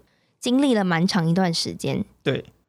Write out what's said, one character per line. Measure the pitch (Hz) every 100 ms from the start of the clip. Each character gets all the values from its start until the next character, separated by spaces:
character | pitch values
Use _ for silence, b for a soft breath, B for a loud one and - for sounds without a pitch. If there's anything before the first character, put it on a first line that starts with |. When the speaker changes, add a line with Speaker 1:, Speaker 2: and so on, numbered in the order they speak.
| - _ _ _
Speaker 1:
经 | 254 254
历 | 285
了 | 226
蛮 | 185 165 180
长 | 190 160
一 |
段 | 170 185
时 | 165 -
间。 | 85 131 139 - _
Speaker 2:
对， | - 131 - _